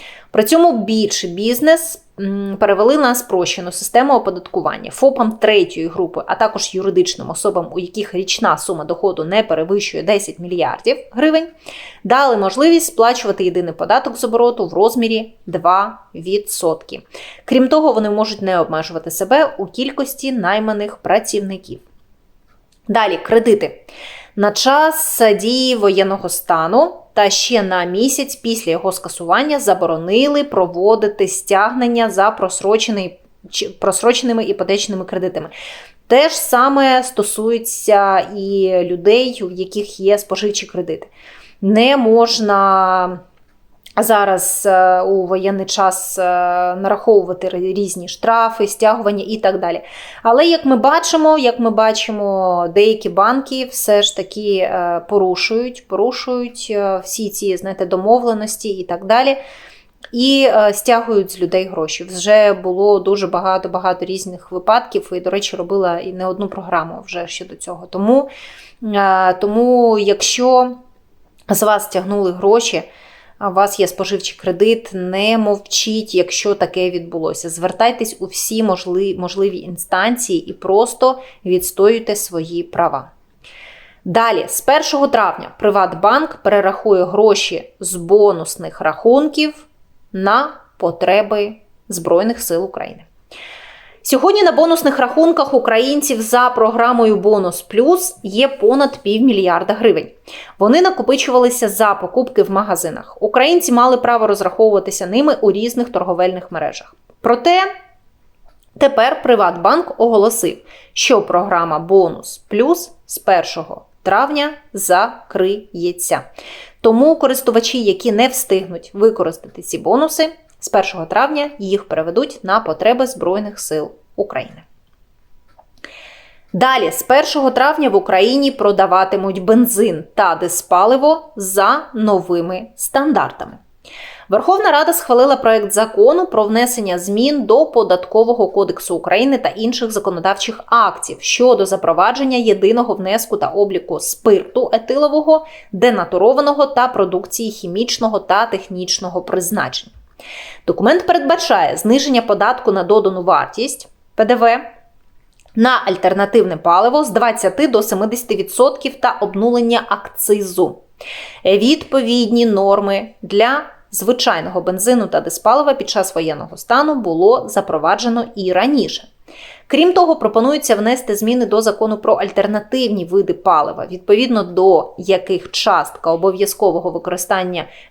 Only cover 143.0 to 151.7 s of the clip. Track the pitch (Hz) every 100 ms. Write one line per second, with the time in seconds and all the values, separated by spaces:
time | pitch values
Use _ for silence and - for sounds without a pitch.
143 | 185 220 - 220 143 196 196 180 - 156
144 | - - 226 190 - 254 254 226 226 262
145 | 294 302 302 311 311 - - 185 247 208
146 | 170 180 208 262 285 285 277 247 254 233
147 | 180 180 - - 226 - 175 185 247 -
148 | 226 208 - 190 226 190 - 180 180 -
149 | 185 180 175 190 170 208 131 - - -
150 | - - - - - - - - 214 349
151 | 349 349 277 339 - 208 151